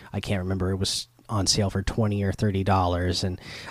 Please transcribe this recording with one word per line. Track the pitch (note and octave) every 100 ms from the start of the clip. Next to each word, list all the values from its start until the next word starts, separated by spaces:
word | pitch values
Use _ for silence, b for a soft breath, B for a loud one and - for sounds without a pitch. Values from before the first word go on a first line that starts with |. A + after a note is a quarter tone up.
| B
I | G2
can't | - G2+
remember, | F#2 F#2+ F2+
it | G2
was | F#2+ - - - -
on | G#2+ F2
sale | - G2+
for | G2
twenty | F#2+ - G#2+ G2+
or | G2
thirty | - A2 F#2+
dollars, | G2 F#2+ F2+ F2 F2+ F2+
and, | F#2+ F2+ B B B